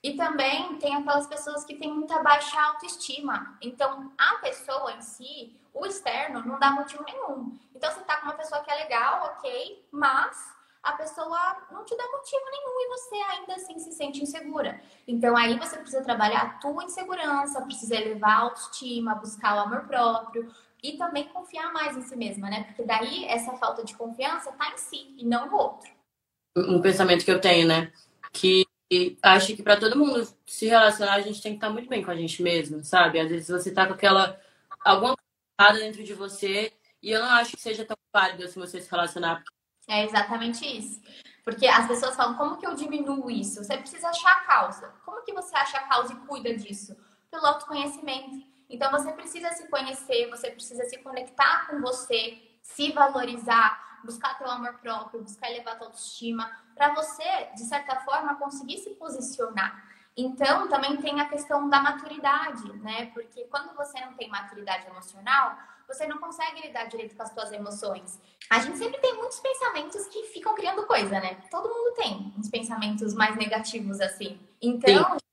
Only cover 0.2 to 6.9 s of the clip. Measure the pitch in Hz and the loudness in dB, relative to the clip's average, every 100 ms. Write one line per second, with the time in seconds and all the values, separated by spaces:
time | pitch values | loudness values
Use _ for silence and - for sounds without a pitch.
0.2 | 330 302 269 294 359 302 285 285 285 285 | -2 2 0 0 -4 -4 -2 -2 2 0
1.2 | 294 294 294 294 - 285 302 302 302 320 | 0 -8 -6 -8 -8 -10 -8 -6 -2 2
2.2 | 311 294 294 302 302 302 349 - - 262 | 6 4 4 0 0 0 -10 -12 -10 -8
3.2 | 285 208 139 - 233 254 269 277 269 - | -6 -6 -8 -14 -14 -2 -2 -2 -12 0
4.2 | 285 440 269 - - 262 247 233 233 - | 2 2 -4 -8 -6 -6 -6 -8 -14 -18
5.2 | 254 294 226 _ _ 269 381 392 247 233 | -16 -16 -18 _ _ -10 -8 -6 -4 -4
6.2 | 302 247 240 269 277 277 294 | -4 -6 -6 2 2 2 -4